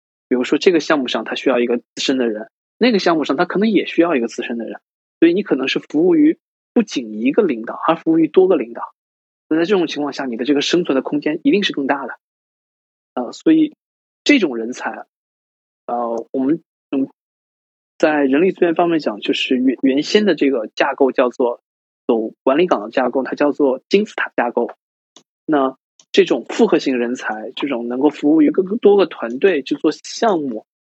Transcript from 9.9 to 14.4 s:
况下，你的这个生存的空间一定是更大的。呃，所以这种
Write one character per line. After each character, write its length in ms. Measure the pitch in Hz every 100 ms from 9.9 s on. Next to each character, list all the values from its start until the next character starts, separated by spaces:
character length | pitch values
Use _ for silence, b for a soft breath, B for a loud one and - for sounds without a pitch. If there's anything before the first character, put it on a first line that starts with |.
| 143
况 100 | 147
下， 140 | 127 135
你 100 | 117
的 80 |
这 100 | 123
个 60 | 143
生 240 | 139 175
存 120 | 175 135
的 60 |
空 200 | - 147
间 180 | 151 156
一 80 | -
定 120 | 190
是 80 | 190
更 160 | 151 139
大 180 | 143 -
的。 80 | - _ _ _ _ _ _ _ _ _
呃， 180 | - 123
所 220 | - 165
以 200 | 160 151 - _ _ _ _ -
这 140 |
种 180 | 285